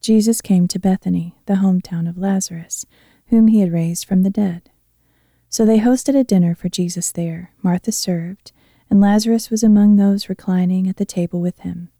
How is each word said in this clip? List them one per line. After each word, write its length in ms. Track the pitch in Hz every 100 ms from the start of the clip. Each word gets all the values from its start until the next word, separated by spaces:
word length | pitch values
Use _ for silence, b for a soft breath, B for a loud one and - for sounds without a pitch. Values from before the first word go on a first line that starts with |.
Jesus 400 | - 220 214 233
came 260 | - 185 180
to 140 | 185
Bethany, 560 | 190 190 185 180 170 _ -
the 80 |
hometown 540 | 196 190 185 - 170 170
of 100 | 175
Lazarus, 680 | 190 190 - 170 165 - - b b b _
whom 200 | 226 220
he 140 | 220
had 120 | 185
raised 340 | 170 165 170 -
from 180 | 190
the 40 | 190
dead. 400 | 196 202 175 _ _ _ _ _ _ _ _ _
So 160 | -
they 140 | 220 220
hosted 400 | 226 254 - 277
a 60 |
dinner 320 | 254 190 175 170
for 120 | 180
Jesus 440 | - 175 175 -
there. 400 | - 170 165 180 _
Martha 300 | 185 180 -
served, 580 | - - 170 170 196 - _ _ _ _
and 100 | 196
Lazarus 500 | 202 208 220 226 -
was 120 | 220
among 320 | 220 208 208
those 340 | 208 202 196 -
reclining 600 | 190 - 185 180 185 185
at 80 | 190
the 80 |
table 360 | 202 - 175 175
with 200 | 175 -
him. 300 | 180 175 175 _